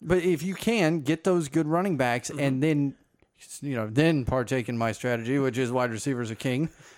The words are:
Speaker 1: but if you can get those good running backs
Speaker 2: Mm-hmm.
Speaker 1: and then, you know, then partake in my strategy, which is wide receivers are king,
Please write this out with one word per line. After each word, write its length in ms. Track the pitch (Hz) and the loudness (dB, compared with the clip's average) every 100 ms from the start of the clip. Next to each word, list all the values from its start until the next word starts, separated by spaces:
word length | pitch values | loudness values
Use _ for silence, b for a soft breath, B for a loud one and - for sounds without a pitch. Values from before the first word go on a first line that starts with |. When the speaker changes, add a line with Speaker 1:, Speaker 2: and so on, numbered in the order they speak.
Speaker 1:
but 160 | 151 185 | 0 2
if 240 | 175 151 | 2 0
you 100 | 185 | -2
can 460 | 180 220 226 160 165 | -2 0 2 2 2
get 240 | 135 160 | 0 0
those 260 | 190 175 139 | 2 2 2
good 160 | 160 151 | -2 0
running 320 | 165 196 139 | 0 0 0
backs 320 | 123 120 - | 0 0 -4
Speaker 2:
Mm-hmm. 100 | 147 | -2
Speaker 1:
and 220 | 139 131 | 0 2
then, 340 | 156 147 139 - _ _ _ _ - - | 2 2 0 -4 _ _ _ _ -20 -10
you 140 | 143 123 | -4 -4
know, 120 | 110 | 0
then 360 | 117 160 151 | 2 4 2
partake 460 | 113 131 110 131 117 | 0 -2 0 -2 -2
in 80 | 117 | -2
my 140 | 113 | -2
strategy, 480 | 104 123 120 117 139 | -2 -2 -2 0 0
which 180 | 131 120 | 2 0
is 140 | 123 | 0
wide 180 | 127 123 | 0 0
receivers 400 | 110 143 123 113 | -2 -4 -4 -4
are 60 | 113 | -4
king, 340 | 135 127 160 B B | -2 -2 -2 B B